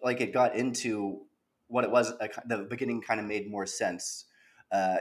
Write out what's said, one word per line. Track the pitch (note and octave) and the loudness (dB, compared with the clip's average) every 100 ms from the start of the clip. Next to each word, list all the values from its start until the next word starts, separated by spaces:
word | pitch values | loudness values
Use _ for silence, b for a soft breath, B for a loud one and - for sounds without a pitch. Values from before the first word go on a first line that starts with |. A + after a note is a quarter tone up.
like, | B2 A#2+ | 0 0
it | G#2 | 2
got | B2+ B2 G#2 | 4 4 4
into | B2+ A#2+ A#2+ G#2+ G2 F2 - _ _ _ - | 0 0 -2 0 -2 -4 -12 _ _ _ -4
what | A#2+ | 0
it | A2+ | 4
was, | A#2+ A#2 A#2 | 4 4 0
uh, | G#2+ | -6
ki-, | - A#2 | -6 -4
the | A2 | -4
beginning | G2 A#2+ B2 A#2 | -4 -4 -2 -2
kinda | - A2 | -2 -2
made | G#2+ G#2+ G2+ | -2 -4 -4
more | G2+ F#2+ | -6 -6
sense. | - G2+ F2 - - - b b b - | -2 -2 -2 -8 -10 -16 b b b -2
Uh, | G2 F#2 F#2 | 0 2 0